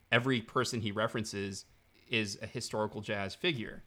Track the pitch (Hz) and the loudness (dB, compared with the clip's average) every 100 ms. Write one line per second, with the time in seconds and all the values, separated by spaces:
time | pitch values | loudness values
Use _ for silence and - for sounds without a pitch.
0 | - 117 127 127 107 143 151 120 104 101 | 4 4 6 2 2 0 2 0 0 2
1 | 113 117 107 101 98 98 - - _ _ | 0 0 -2 -2 -4 -6 -12 -20 _ _
2 | - 117 104 98 - 127 - 110 107 113 | -2 0 0 -4 -8 -6 -2 0 0 -2
3 | 101 104 98 - 220 135 104 - | -2 -2 -2 -2 0 0 -4 -8